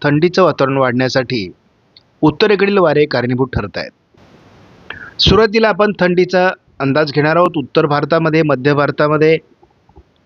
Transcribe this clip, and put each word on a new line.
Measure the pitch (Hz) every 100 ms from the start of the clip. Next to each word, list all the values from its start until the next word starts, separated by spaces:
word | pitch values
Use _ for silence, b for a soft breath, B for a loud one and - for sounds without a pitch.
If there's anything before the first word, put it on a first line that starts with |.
थंडीचं | 147 147 175 180
वातावरण | 175 - 135 139
वाढण्यासाठी | 127 120 131 131 127 123 90 - _ _ _ _ _ _
उत्तरेकडील | 151 147 214 196 196 202
वारे | 170 143 151
कारणीभूत | 127 120 127 131
ठरत | 117 101 90
आहेत. | - - _ _ _ _ _ - - - - B B -
सुरुवातीला | - 190 220 220 220
आपण | 180 208 -
थंडीचा | 180 180 180 185 185 - _ -
अंदाज | 139 143 151
घेणार | 147 147 160
आहोत. | 175 165
उत्तर | 127 160 156
भारतामध्ये, | 147 147 165 160 156
मध्य | 156 131 143
भारतामध्ये | 147 143 139 151 151 156 160 - _ _ _ _ - _ _